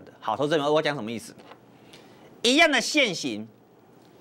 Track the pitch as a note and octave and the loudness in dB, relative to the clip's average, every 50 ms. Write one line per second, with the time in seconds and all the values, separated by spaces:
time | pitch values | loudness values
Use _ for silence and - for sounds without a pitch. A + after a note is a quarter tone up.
0 | F#2 - - - - A2 G#2+ G#2+ C#3+ D3 E3 D3+ C#3 D3 D3+ D#3 D#3 D3+ C#3+ C#3 | -10 -20 -20 -12 -6 -6 -4 -2 -2 0 0 0 0 2 2 2 2 0 -4 -4
1 | G#2 A2 A#2 G#2 - - - - - - - - - - - - - - - - | -6 -8 -10 -10 -12 -14 -20 -20 -20 -20 -20 -20 -20 -20 -20 -20 -20 -20 -20 -20
2 | - - - - - - - - - A#3 C4 D#4 E4+ D#4 C#4 A#3+ - - - D4+ | -20 -20 -20 -20 -20 -20 -16 -4 0 2 4 6 4 4 4 2 0 0 0 2
3 | C4+ G#3+ E3 - - C3+ A2 G#2 A2 A2+ - _ _ _ _ _ _ _ - - | 2 0 0 -4 -6 -6 -6 -6 -10 -14 -18 _ _ _ _ _ _ _ -20 -20
4 | - - - - | -20 -20 -20 -20